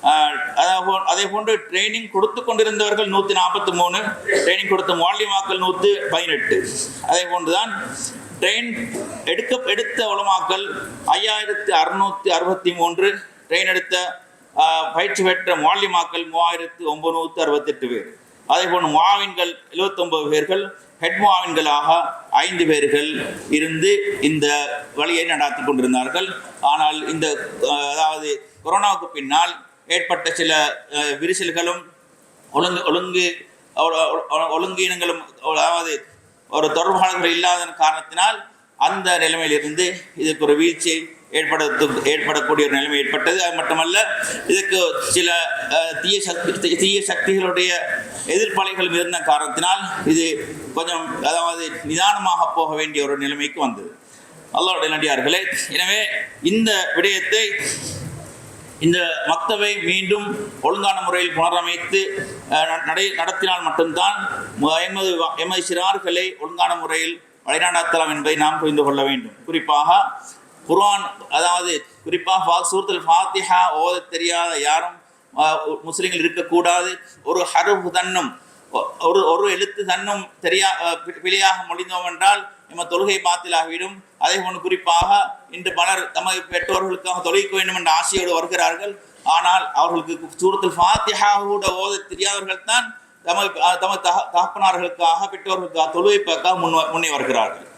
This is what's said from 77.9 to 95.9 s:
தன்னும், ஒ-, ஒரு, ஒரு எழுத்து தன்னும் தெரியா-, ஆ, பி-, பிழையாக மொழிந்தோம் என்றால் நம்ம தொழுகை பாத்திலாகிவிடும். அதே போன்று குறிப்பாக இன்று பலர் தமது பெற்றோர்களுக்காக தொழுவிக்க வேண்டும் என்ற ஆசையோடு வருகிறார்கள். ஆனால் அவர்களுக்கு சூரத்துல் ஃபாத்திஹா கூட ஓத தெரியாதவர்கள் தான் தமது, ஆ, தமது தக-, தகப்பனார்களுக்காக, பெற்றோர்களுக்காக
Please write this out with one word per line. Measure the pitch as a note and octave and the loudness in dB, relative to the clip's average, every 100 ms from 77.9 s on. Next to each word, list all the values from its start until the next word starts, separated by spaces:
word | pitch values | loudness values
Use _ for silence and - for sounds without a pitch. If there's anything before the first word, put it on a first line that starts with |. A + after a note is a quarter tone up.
தன்னும், | F3+ F3+ F#3 C#3+ - - - - | -2 0 -2 -2 -8 -20 -20 -6
ஒ-, | A#2+ - - | -4 -4 0
ஒரு, | E3 F#3+ | 4 4
ஒரு | D#3+ E3 G3+ | 4 4 2
எழுத்து | F#3 G3+ - | 0 -2 -4
தன்னும் | F#3 F#3 G3+ G#3 F#3 _ | -2 -2 -2 -6 -6 _
தெரியா-, | E3+ F#3 G3 F#3 | 0 2 2 2
ஆ, | E3+ | -2
பி-, | E3 F3 D#3+ | -4 -8 -6
பிழையாக | F3+ F#3+ G3 F#3 F3 | -2 4 4 2 -2
மொழிந்தோம் | F3 F3+ F#3 F3+ | -8 -6 -6 -6
என்றால் | E3+ F#3+ G3+ F#3+ - _ | 2 4 4 -2 -18 _
நம்ம | D#3+ | -10
தொழுகை | E3+ F3 G3+ F#3+ | -4 0 2 2
பாத்திலாகிவிடும். | F3+ F3 F3+ E3 D#3+ E3 F#3+ G3 _ _ | 2 0 0 -2 -2 -6 -8 -10 _ _
அதே | D3 F#3+ | 0 0
போன்று | F#3 F3+ | -2 -6
குறிப்பாக | F#3 F3+ F3 E3+ F3+ - - - - | -2 -2 2 2 4 2 2 -4 -16
இன்று | E3+ F3+ | -8 -6
பலர் | F3 F#3 F#3+ F#3 | 0 0 0 -2
தமது | - F#3 F#3 | -4 -2 -4
பெற்றோர்களுக்காக | F3+ F3 - F#3+ F#3+ F#3 F#3 F3+ | -4 -4 0 -2 0 -4 -4 -4
தொழுவிக்க | F3 F#3+ G3+ F#3+ | 0 0 2 -2
வேண்டும் | F#3 F#3 | -2 0
என்ற | E3 | 2
ஆசையோடு | D#3 F3 F#3+ F3 | 2 2 0 0
வருகிறார்கள். | E3 E3+ F3+ E3 E3+ G3+ G3 - - | 0 0 0 0 0 -8 -10 -18 -6
ஆனால் | - E3 F3+ F#3 F#3 | 2 2 4 2 2
அவர்களுக்கு | C3+ C3+ E3+ D#3+ A#2 - - | 0 2 0 -4 -10 -10 0
சூரத்துல் | F#3 G3 F#3 D#3+ | 0 2 -2 4
ஃபாத்திஹா | F3 A3 G#3+ G3+ G#3 G3+ | 4 4 0 2 4 4
கூட | G3+ G3+ F#3+ | 2 0 0
ஓத | F#3 G3 G3 - | -2 -4 -4 -8
தெரியாதவர்கள் | F3 G3 G3+ F#3+ F#3+ | -4 -2 -2 -4 -8
தான் | - A#3+ A#3 - _ _ | 0 0 0 -12 _ _
தமது, | E3+ F3 G3 E3+ | 2 4 2 2
ஆ, | F3 | 2
தமது | F3+ F#3 G3 F3+ | 4 0 0 2
தக-, | F#3 - | 2 2
தகப்பனார்களுக்காக, | F3 F3+ G#3 G3 F3 F3 F3 E3+ E3 G3 | 2 0 2 2 2 -2 0 2 2 0
பெற்றோர்களுக்காக | F#3+ F#3+ F#3 F3+ E3+ D#3+ | -6 -4 -2 -2 0 0